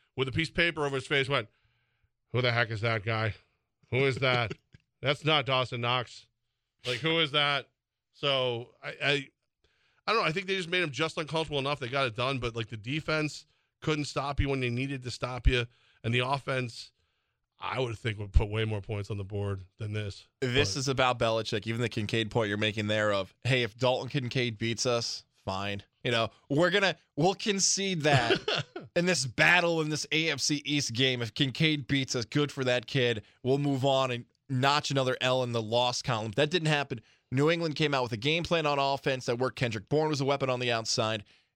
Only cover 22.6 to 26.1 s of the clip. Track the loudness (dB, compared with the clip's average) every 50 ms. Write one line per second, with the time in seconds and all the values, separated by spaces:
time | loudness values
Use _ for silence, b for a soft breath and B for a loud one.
22.6 | 0 -2 0 0 0 0 2 2 2 2 2 0 -2 -4 _ _ -2 0 2 2
23.6 | 0 -2 -2 0 2 2 2 0 -2 -4 -4 -4 -4 -2 -2 -2 -2 -2 -2 -2
24.6 | -2 -2 -2 0 0 0 0 0 -2 -4 -8 -10 -14 _ _ _ -8 -6 -6 -4
25.6 | -4 -4 -6 -8 -10 _ _ _ -4 -2